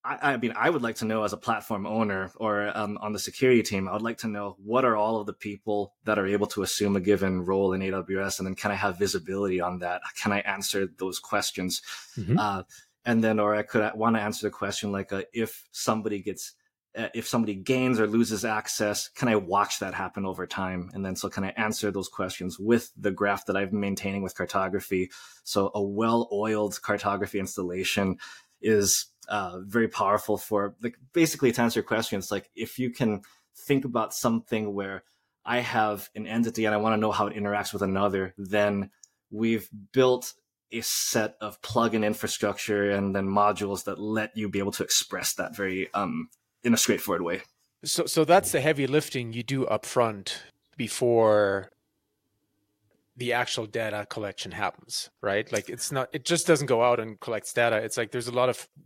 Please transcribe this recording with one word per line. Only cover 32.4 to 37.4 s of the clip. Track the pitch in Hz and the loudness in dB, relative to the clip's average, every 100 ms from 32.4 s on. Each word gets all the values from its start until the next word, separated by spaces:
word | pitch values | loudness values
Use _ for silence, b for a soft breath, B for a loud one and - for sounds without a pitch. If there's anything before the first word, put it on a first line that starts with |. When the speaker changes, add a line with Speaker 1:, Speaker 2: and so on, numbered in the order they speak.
| - - | -6 -8
Speaker 1:
if | 110 - | -8 -4
you | 127 | -6
can | 120 117 101 b b b - | 0 0 0 b b b -12
think | - 139 | 0 0
about | 135 120 110 | 2 -2 -2
something | - 123 113 - 110 107 | 0 0 0 0 -2 -2
where | 101 98 95 - _ _ _ | -4 -4 -8 -14 _ _ _
I | - 123 | -4 -2
have | 120 120 107 101 - 107 | 0 0 0 0 -8 -10
an | 107 | -4
entity | 113 113 110 | 0 0 2
and | 110 | 2
I | 104 | 4
wanna | 110 107 | 4 4
know | 107 | 2
how | 104 101 | 2 0
it | |
interacts | 107 | 0